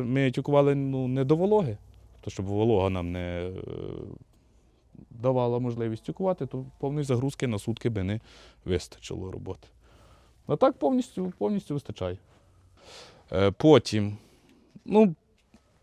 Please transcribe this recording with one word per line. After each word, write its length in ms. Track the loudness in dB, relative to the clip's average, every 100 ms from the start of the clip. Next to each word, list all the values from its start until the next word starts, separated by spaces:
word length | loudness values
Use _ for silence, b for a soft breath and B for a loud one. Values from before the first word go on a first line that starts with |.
ми 260 | 0 0 0
тюкували, 440 | 0 2 4 4
ну, 340 | 2 0 -2 -2
не 160 | 0
до 120 | 2 2
вологи, 420 | 4 2 0 -6 -14 -20 -20 -16
то 100 | -12
щоб 160 | -8 -4
волога 440 | 2 4 4 2
нам 220 | 0 -4
не, 60 | -4
е, 340 | -6 -6 -8 -10 -10 -10 -10 -12 -12 -16 -20 _ _ _ _ _ _ -20 -20
давала 480 | -6 -2 0 0 0
можливість 460 | -2 -4 -4 -6
тюкувати, 420 | -8 -4 -4 -4 -6
то 180 | -10 -12 -8
повної 260 | -4 -4
загрузки 420 | -2 0 -2 -4 -4
на 120 | -4
сутки 300 | -4 -4 -4
би 140 | -2
не 180 | -2 -4 b b b b
вистачило 680 | -4 -4 -4 -16 -12 -12 -10
роботи. 380 | -12 -12 -14 -16 _ b b b b b b -4
А 100 | 2
так 220 | 2 2
повністю, 540 | 0 0 -2 -6 -8 -4
повністю 360 | -2 -2 -4
вистачає. 440 | -8 -8 -6 -6 -8 _ _ _ _ _ _ B B B B B
Е, 180 | 2 2
потім, 680 | 6 8 8 6 -2 -2 -6 b b b b _ -16
ну, 300 | 0 4 4 2 _ _ _ -20 _ _